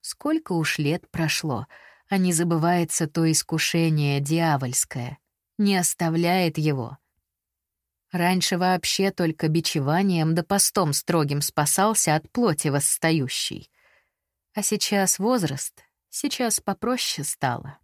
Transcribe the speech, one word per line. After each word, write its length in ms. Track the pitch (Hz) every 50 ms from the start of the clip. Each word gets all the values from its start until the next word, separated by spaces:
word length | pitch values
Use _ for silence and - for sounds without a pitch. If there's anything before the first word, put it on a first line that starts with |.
Сколько 520 | _ - - _ - 285 311 320 320 - 185
уж 260 | 170 160 147 - -
лет 320 | 151 143 156 180 - _
прошло, 560 | - 165 165 151 - - - 160 135 107 123 - - - - - - _ _ _
а 100 | 202 196
не 140 | 185 180 175
забывается 760 | 156 170 175 170 160 156 170 180 175 170 160 - - 165 156
то 200 | _ 170 165 160
искушение 920 | 160 - - - - 160 - - - 170 165 165 156 151 147 143 143 139
дьявольское, 960 | 143 143 160 165 165 165 151 135 131 127 123 - - - - 135 120 123 143 _ _ _ _ _ _ _ _ -
не 180 | 208 202 196
оставляет 800 | 185 175 - - _ 180 165 160 170 170 170 180 185 180 170 147
его. 420 | - 151 156 147 135 117 113 - - _ _ _ _ _ _ _ _ _ _ _ _ _ _ _ _ _ _ _ _ _ _ -
Раньше 460 | 180 175 175 185 185 170 - 196 175
вообще 520 | 180 185 185 175 - - - - 196 196
только 380 | 190 - 180 165 156 _ - 156
бичеванием 880 | 156 170 165 - - 160 139 135 151 175 196 202 180 165 160 156 165
да 80 | 165 170
постом 480 | _ 202 202 - - - 214 185 151 139
строгим 500 | - - - - 170 151 143 147 143 143
спасался 720 | - - - 147 147 - - 190 214 220 214 - - 151
от 160 | 156 156 -
плоти 380 | _ - 240 214 160 151 - 151
восстающей. 1040 | 135 143 139 - - - - 165 165 160 135 127 - - - - - - - _ _ _ _ _ _ _ _ _ _ _ _ _ _ _ _ _ _
А 80 | - 202
сейчас 560 | - 220 208 - - 208 202 190 180 - -
возраст, 640 | 190 220 254 247 180 147 135 135 - - _ - _ _ _ _ _ _
сейчас 500 | - - - 285 - - 254 233 214 -
попроще 680 | - - 196 - - 226 254 240 - - - - 143
стало. 540 | - - _ - 131 120 - - - - _